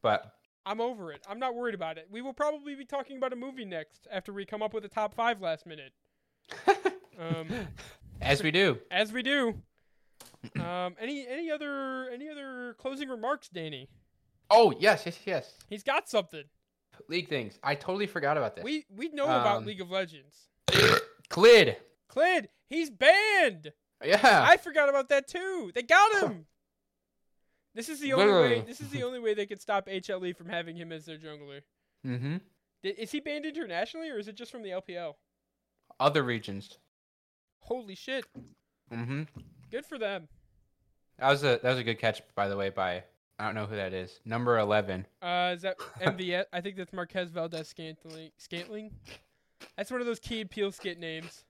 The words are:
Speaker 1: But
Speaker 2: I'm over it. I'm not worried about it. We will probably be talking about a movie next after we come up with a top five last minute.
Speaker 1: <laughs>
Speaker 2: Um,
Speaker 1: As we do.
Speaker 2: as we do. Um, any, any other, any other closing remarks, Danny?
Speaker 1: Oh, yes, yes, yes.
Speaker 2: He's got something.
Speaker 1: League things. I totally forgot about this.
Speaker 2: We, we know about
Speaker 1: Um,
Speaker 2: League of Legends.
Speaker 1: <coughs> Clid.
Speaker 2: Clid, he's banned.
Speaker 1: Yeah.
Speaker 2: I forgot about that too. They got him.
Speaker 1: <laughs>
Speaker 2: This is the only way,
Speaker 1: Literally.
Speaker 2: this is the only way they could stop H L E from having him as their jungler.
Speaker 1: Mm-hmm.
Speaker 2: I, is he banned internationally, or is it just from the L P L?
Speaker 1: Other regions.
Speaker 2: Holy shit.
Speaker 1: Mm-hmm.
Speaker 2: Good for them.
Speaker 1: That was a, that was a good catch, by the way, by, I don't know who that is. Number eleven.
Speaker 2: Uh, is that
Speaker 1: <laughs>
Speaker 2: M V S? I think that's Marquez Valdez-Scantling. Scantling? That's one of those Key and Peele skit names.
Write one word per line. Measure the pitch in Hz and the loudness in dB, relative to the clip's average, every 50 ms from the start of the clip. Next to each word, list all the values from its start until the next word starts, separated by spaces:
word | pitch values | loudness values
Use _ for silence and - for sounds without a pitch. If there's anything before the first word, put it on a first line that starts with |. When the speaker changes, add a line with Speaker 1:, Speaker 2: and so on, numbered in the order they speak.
| _ | _
Speaker 1:
But | 117 107 101 - - _ _ _ _ _ _ _ | 2 0 0 -2 -8 _ _ _ _ _ _ _
Speaker 2:
I'm | 190 202 220 | -10 -6 -4
over | 226 247 254 220 190 165 147 | -4 -6 -6 -8 -12 -14 -14
it. | 143 _ 196 | -16 _ -16
I'm | 196 226 | -12 -8
not | 262 262 233 | -8 -8 -6
worried | 240 247 240 202 | -6 -6 -6 -6
about | 196 170 160 160 160 | -6 -8 -8 -10 -12
it. | 160 175 | -16 _
We | 196 226 | -14 -12
will | 247 269 247 | -12 -12 -6
probably | - 294 302 302 302 285 294 285 | -4 -2 -2 -2 -6 -10 -16 -16
be | 269 277 | -16 -16
talking | 240 - 277 269 - 277 | _ -8 -8 -8 -8 -8
about | 262 262 254 254 | -6 -6 -6 -6
a | |
movie | 240 240 269 269 262 233 | -8 -12 -12 -12 -12 -12
next | 196 185 160 156 _ _ _ _ - | -10 -10 -10 -12 _ _ _ _ -10
after | 208 190 180 - 202 | -10 -10 -10 -10 -12
we | 202 196 | -12 -12
come | - - 208 | -10 -8 -6
up | 214 214 208 | -6 -6 -6
with | 220 202 | -6 -10
a | 202 | -8
top | - - 214 208 - | -4 -4 -4 -4 -2
five | - 233 233 240 202 | -2 -2 -2 -2 -2
last | 196 170 160 151 _ | -4 -6 -6 -6 _
minute. | 175 160 151 139 135 _ _ _ _ _ _ _ _ _ _ _ _ - - - | -18 -18 -18 -18 -20 _ _ _ _ _ _ _ _ _ _ _ _ -18 -6 2
Speaker 1:
<laughs> | - 415 415 - 381 381 - - - _ - | 2 2 2 2 -4 -4 -4 -20 -20 _ -14
Speaker 2:
Um, | 165 165 165 160 165 160 220 247 208 156 - - - - - _ - - - - | -8 -6 -6 -6 -6 -8 -8 -8 -8 -10 -12 -16 -18 -20 -20 _ -20 -20 -14 -6
Speaker 1:
As | - 123 143 139 202 | 0 0 0 2 2
we | 156 | 0
do. | 151 175 196 185 127 110 - _ | 2 4 4 4 2 0 -6 _
Speaker 2:
as | 175 180 214 214 214 | -2 -2 -2 -2 -2
we | 254 233 | -6 -2
do. | 254 277 285 262 233 214 - - _ _ _ _ _ _ _ _ _ _ _ - - _ _ - 117 _ 143 | 0 0 0 0 0 -2 -6 -12 _ _ _ _ _ _ _ _ _ _ _ -20 -20 _ _ -18 -12 _ -6
Um, | 170 170 180 180 180 180 180 - | -6 -6 -4 -4 -6 -6 -6 -8
any, | 220 240 294 285 269 240 | -10 -8 -8 -8 -10 -10
any | 254 294 339 330 | -8 -8 -6 -6
other, | 302 302 302 294 285 277 269 262 262 262 262 254 | -6 -6 -6 -8 -8 -6 -6 -8 -8 -8 -8 -10
any | 240 247 277 311 | -10 -12 -12 -14
other | 302 294 277 269 262 247 247 247 226 _ | -14 -14 -14 -14 -12 -12 -12 -14 -14 _
closing | - 262 269 269 294 269 | -10 -10 -8 -8 -8 -10
remarks, | 262 233 214 247 285 294 - - | -10 -8 -4 -4 -4 -4 -6 -14
Danny? | - 175 160 156 151 131 131 - _ _ _ _ _ _ _ _ _ _ _ _ | -12 -10 -10 -10 -10 -12 -14 -18 _ _ _ _ _ _ _ _ _ _ _ _
Speaker 1:
Oh, | 202 226 233 196 131 - | 6 8 8 8 4 4
yes, | 180 208 202 156 - | 4 4 4 4 0
yes, | 175 170 - - | -8 -12 -10 -8
yes. | - 185 151 - - - _ - _ | -4 -4 -4 -4 -6 -20 _ -18 _
Speaker 2:
He's | 202 214 202 | -16 -10 -4
got | - 269 320 415 - | -2 -2 -2 -2 0
something. | - 220 185 165 - 156 143 143 _ _ _ _ _ _ _ _ _ - - _ | -2 -2 -2 -2 -10 -18 -18 _ _ _ _ _ _ _ _ _ _ -20 -14 _
Speaker 1:
League | 160 175 170 - | -4 -4 -4 -2
things. | 156 135 117 104 - - - | -4 -4 -4 -6 -10 -6 -4
I | - 147 | -4 -4
totally | 143 - - 185 196 208 | -4 -4 -6 -4 -4 -4
forgot | 196 202 175 143 139 151 156 | -4 -4 -2 0 0 0 2
about | 131 107 - | 0 -2 -4
this. | - 170 | -6 -8
Speaker 2:
We, | 233 302 311 294 _ | -6 -6 -6 -8 _
we | 202 196 254 330 | -14 -12 -12 -10
know | 302 294 277 | -6 -4 -2
about | 294 - 254 240 220 202 196 | 0 0 2 2 2 0 0
Speaker 1:
Um, | - | -2
Speaker 2:
League | 208 214 185 190 | -8 -10 -10 -12
of | 175 | -6
Legends. | 180 190 190 170 160 151 135 139 _ _ _ _ _ _ _ - - - - | -4 -6 -6 -6 -10 -20 -20 _ _ _ _ _ _ _ _ 2 4 6 8
Speaker 1:
<coughs> | - - - - - - _ - - | 8 6 6 4 0 -14 _ -14 -8
Clid. | - 170 190 226 240 220 180 123 101 - - _ _ _ _ _ | 0 8 12 12 12 12 12 8 4 -2 -8 _ _ _ _ _
Speaker 2:
Clid, | - 254 311 359 370 339 214 - _ _ _ _ | 2 4 4 6 4 2 0 -2 _ _ _ _
he's | 262 320 339 294 | -4 -4 -4 -4
banned. | 233 180 254 285 349 392 415 427 415 392 339 254 196 165 151 151 147 _ _ _ _ _ - | -2 4 8 8 8 8 6 4 4 4 4 4 2 -2 -14 -18 -20 _ _ _ _ _ 2
Speaker 1:
Yeah. | 147 180 208 220 262 208 165 151 269 | 4 4 8 8 8 8 10 10 8
Speaker 2:
I | 349 | 8
forgot | 359 - 349 285 311 294 277 | 6 6 -2 0 2 4 4
about | 277 277 269 - | 4 2 2 2
that | 285 277 277 - | 2 0 0 -2
too. | - 359 359 381 381 359 240 185 - | -8 -8 -6 -6 -6 -6 -8 -8 -8
They | 240 247 | -8 2
got | 233 320 359 403 453 440 403 381 | 6 8 8 8 8 6 2 2
him. | 285 220 175 156 _ | 0 -4 -8 -14 _
Speaker 1:
<laughs> | _ _ _ _ _ _ _ _ _ _ _ _ _ _ _ _ _ _ _ _ _ _ _ _ _ | _ _ _ _ _ _ _ _ _ _ _ _ _ _ _ _ _ _ _ _ _ _ _ _ _
Speaker 2:
This | - 233 311 | -12 -12 -10
is | 320 277 | -10 -8
the | 294 277 269 | -4 0 2
only | 262 196 | 6 6
way, | 208 202 | 6 8
Speaker 1:
Literally. | 180 160 - - - - | 8 6 6 4 2 -2
Speaker 2:
this | 226 240 - - | -6 -12 -14 -14
is | - | -10
the | - - 247 | -8 -6 -6
only | 240 254 247 | -6 -6 -4
way | 233 220 214 | -4 -4 -2
they | 208 202 | -2 -4
could | 202 202 190 - | -8 -8 -14 -6
stop | - 208 196 190 - | -2 -2 -2 -2 -4
H | 196 190 180 - | -8 -10 -6 -6
L | 202 185 185 | -8 -6 -6
E | 180 180 | -8 -8
from | - 175 175 | -10 -10 -8
having | 175 170 170 165 165 | -6 -6 -6 -8 -12
him | 170 170 165 165 | -14 -14 -14 -14
as | 160 151 | -14 -14
their | 160 160 | -16 -18
jungler. | 151 160 156 151 147 147 143 139 139 143 _ _ _ _ _ _ _ _ | -16 -16 -18 -18 -18 -18 -18 -18 -20 _ _ _ _ _ _ _ _ _
Speaker 1:
Mm-hmm. | 135 123 123 123 139 156 185 196 _ _ _ _ _ _ _ - | -6 -6 -4 -4 -6 -6 -6 -8 _ _ _ _ _ _ _ -10
Speaker 2:
I, | 190 | -10
is | 202 196 226 - - | -8 -8 -10 -8 -8
he | 302 | -8
banned | 285 302 294 302 285 | -8 -6 -8 -8 -8
internationally, | 311 285 311 330 214 175 170 202 - - 320 320 320 | -8 -8 -8 -10 -6 -4 -4 -4 -4 -6 -12 -10 -8
or | 277 214 | -8 -8
is | 208 208 | -10 -10
it | 214 | -14
just | 196 240 226 - | -16 -18 -16 -16
from | 254 220 | -14 -12
the | 196 180 | -10 -10
L | 185 185 | -10 -10
P | - 180 | -10 -12
L? | 175 175 160 143 _ _ _ _ _ _ _ _ _ _ _ _ _ _ _ - _ | -10 -10 -10 -12 _ _ _ _ _ _ _ _ _ _ _ _ _ _ _ -6 _
Speaker 1:
Other | 127 147 147 156 139 | 2 2 4 2 0
regions. | 123 120 113 107 - 98 98 101 - - _ _ _ _ _ _ _ _ _ _ _ _ _ _ _ _ _ | 0 -2 -4 -6 -8 -12 -12 -12 -16 -20 _ _ _ _ _ _ _ _ _ _ _ _ _ _ _ _ _
Speaker 2:
Holy | _ - 240 254 233 202 190 | _ -8 -8 -8 -8 -12 -18
shit. | - - - 262 269 240 _ _ - - - _ _ _ _ _ _ _ _ 117 | -16 -12 -8 -8 -8 -8 _ _ -20 -20 -20 _ _ _ _ _ _ _ _ -10
Speaker 1:
Mm-hmm. | 117 120 120 135 143 156 151 _ - 85 - - _ - - | -8 -8 -6 -6 -8 -8 -10 _ -20 -20 -20 -20 _ -20 -12
Speaker 2:
Good | - 240 294 | -12 -12 -10
for | - 330 | -10 -10
them. | 269 220 202 196 185 165 151 - _ _ _ _ _ _ _ _ _ _ _ _ _ _ _ _ _ | -8 -6 -6 -6 -8 -12 -14 -20 _ _ _ _ _ _ _ _ _ _ _ _ _ _ _ _ _
Speaker 1:
That | 127 135 | 4 4
was | 143 139 143 | 4 4 4
a, | 143 123 113 - | 2 2 2 2
that | 123 | 2
was | 131 127 | 0 2
a | 123 | 0
good | 113 113 107 | -2 -4 0
catch, | - 113 107 - - _ _ | 0 0 0 0 -8 _ _
by | - 101 98 | -4 -2 -2
the | 98 98 | -2 -2
way, | 98 98 | -4 -4
by, | 95 - 95 92 90 90 95 _ _ _ _ _ _ _ | -2 -2 -2 -2 -2 -6 -8 _ _ _ _ _ _ _
I | 104 | -6
don't | 107 104 | -6 -4
know | 110 107 | -4 -6
who | 104 110 | -6 -6
that | 104 98 92 92 | -6 -6 -6 -6
is. | 92 92 92 - - _ | -8 -10 -10 -14 -18 _
Number | 110 110 117 123 120 120 113 | -6 -4 -2 2 4 4 4
eleven. | 107 104 104 107 101 98 95 92 95 - _ _ - | 4 4 4 2 2 0 -4 -6 -6 -10 _ _ -6
Speaker 2:
Uh, | 175 175 180 180 180 180 | -4 -2 0 0 -2 -2
is | 175 170 | -4 -6
that | 190 185 - - - | -8 -6 -6 -12 -16
Speaker 1:
<laughs> | - - 180 | -12 -2 -2
Speaker 2:
M | - - 180 | -2 -2 -2
V | 190 180 175 | -6 -4 -2
S? | 180 196 - - | -4 -4 -4 -6
I | 180 | -8
think | 175 202 190 | -8 -8 -10
that's | 190 185 - - | -10 -12 -12 -8
Marquez | 190 175 170 - 190 180 175 | -10 -10 -6 -6 -6 -6 -6
Valdez-Scantling. | 160 175 165 165 165 160 160 - - - 165 160 156 156 _ 165 160 160 160 160 _ | -6 -8 -8 -6 -8 -10 -12 -12 -14 -16 -14 -14 -14 _ _ -20 -18 -18 -18 -20 _
Scantling? | _ - - - 170 175 - 220 214 214 220 - - - - - - _ _ _ _ _ _ _ _ - - _ - | _ -18 -12 -10 -10 -10 -10 -12 -12 -12 -14 -18 -20 -20 -20 -20 -20 _ _ _ _ _ _ _ _ -20 -20 _ -10
That's | 202 - | -10 -6
one | 247 247 247 | -6 -6 -4
of | |
those | 240 233 226 | -4 -6 -6
Key | - - 240 220 220 | -6 -8 -8 -6 -8
and | 190 | -8
Peele | - 214 202 196 190 | -6 -4 -4 -4 -4
skit | - - 180 175 165 | -6 -10 -10 -10 -8
names. | 170 165 160 160 160 170 - - _ _ | -10 -10 -10 -10 -12 -14 -18 -20 _ _